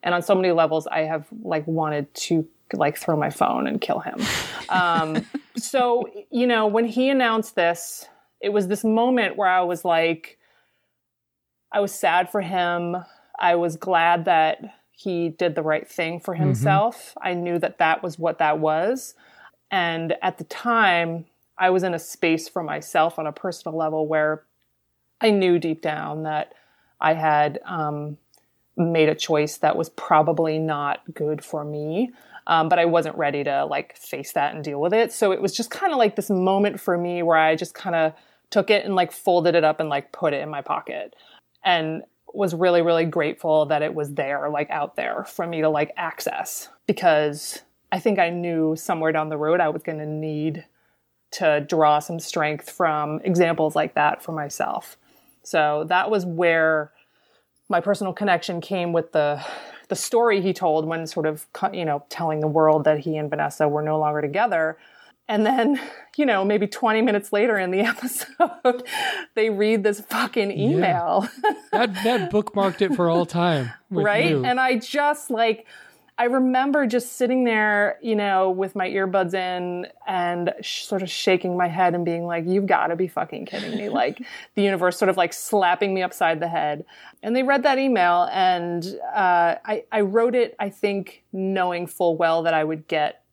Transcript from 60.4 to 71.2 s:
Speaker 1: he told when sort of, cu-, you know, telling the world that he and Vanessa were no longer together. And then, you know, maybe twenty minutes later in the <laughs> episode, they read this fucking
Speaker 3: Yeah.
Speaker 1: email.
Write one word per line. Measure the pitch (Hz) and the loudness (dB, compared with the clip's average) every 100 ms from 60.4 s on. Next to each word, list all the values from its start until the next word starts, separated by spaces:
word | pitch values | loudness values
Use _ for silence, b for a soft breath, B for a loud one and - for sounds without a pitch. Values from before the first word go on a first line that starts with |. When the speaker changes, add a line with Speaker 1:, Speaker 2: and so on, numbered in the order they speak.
Speaker 1:
he | 190 | 0
told | 180 180 156 156 | -2 0 0 0
when | 165 160 | -4 -6
sort | - 156 | -2 -2
of, | 151 - | -4 -12
cu-, | - 190 | -4 -4
you | 180 165 | -2 -2
know, | 147 - | -4 -6
telling | - 165 156 | -6 -4 0
the | 156 | 0
world | 151 156 156 | 4 6 6
that | 151 151 | 4 2
he | 160 156 | 0 -4
and | 151 | -4
Vanessa | 151 147 - 151 | -2 -4 0 0
were | 151 | 2
no | 151 156 | 0 0
longer | 151 151 | 0 0
together. | 147 147 233 185 160 160 B B B B - | -2 0 0 0 -2 -4 B B B B -4
And | 214 - | 0 2
then, | 262 233 277 B B B - | 2 2 0 B B B -2
you | 285 | 2
know, | 202 | 2
maybe | 190 208 202 | 2 2 0
twenty | - 226 220 | -2 0 2
minutes | 233 208 202 | 2 0 0
later | 202 233 208 | 0 2 0
in | 185 | 0
the | 185 | 0
<laughs> | |
episode, | 226 - 247 - - - 330 - 254 247 - 855 784 539 B - | 0 -2 -6 -8 -10 0 -2 2 0 0 -6 -6 -4 -6 B -2
they | 220 | 0
read | 196 214 220 | 2 2 4
this | 202 208 | 2 -2
fucking | 208 220 - - 202 | -4 -4 -2 0 -2
Speaker 3:
Yeah. | - 214 | 0 2
Speaker 1:
email. | 330 190 175 170 180 | 4 2 2 2 0